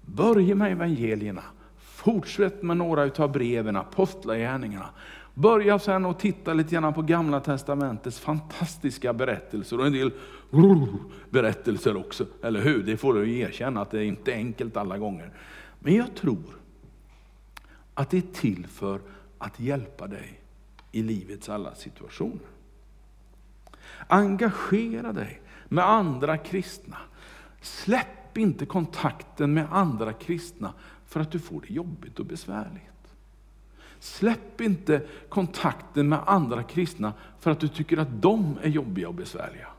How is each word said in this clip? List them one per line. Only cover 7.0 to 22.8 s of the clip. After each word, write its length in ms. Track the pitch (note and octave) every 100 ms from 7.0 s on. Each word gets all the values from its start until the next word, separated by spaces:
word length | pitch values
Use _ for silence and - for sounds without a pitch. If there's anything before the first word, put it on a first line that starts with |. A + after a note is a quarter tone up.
Gamla 380 | D#3+ E3+ D#3+ C#3+
testamentets 760 | C#3+ C3+ - C#3+ C#3 A2 B2 A#2
fantastiska 960 | - D#3 - - E3+ - C#3+ B2 B2
berättelser 680 | A#2 B2+ G2+ - G#2+ F#2+ A#2+
och 60 | C#3
en 60 |
del 200 | C3+ C3+ - - - - C#3 G3 F3+ B2 G2 - - -
berättelser 680 | C3 A2 - - G2+ - G2+
också. 300 | - - F#2+ -
Eller 180 | A#2 G#2+
hur? 220 | B2 C3
Det 140 | G2 A2
får 180 | C#3
du 240 | A2+ G#2+ A#2+
erkänna 420 | G#2+ - B2 A#2
att 100 | G2+
det 80 | A2
är 60 |
inte 300 | G#2+ G2 -
enkelt 420 | A#2+ A#2+ A2 A#2 G2+
alla 220 | G2+ G2
gånger. 320 | G#2 F2+ E2+ - - - - -
Men 140 | C3+
jag 200 | G3+ B3+
tror 440 | - E3 G2+ - - - - - - - - - - - - - - -
att 160 | - C3+
det 60 | F#3
är 160 | F3+
till 340 | - B2 F2+ F2
för 340 | - G2+ G2 - - - -
att 220 | G#2 -
hjälpa 460 | A#2+ C#3 A2 - F#2+
dig 340 | G2 - - - - - - -
i 100 | A2
livets 460 | A2+ G#2+ F#2 G2+ -
alla 260 | G#2 E2
situationer. 720 | - - - - - - - - - - -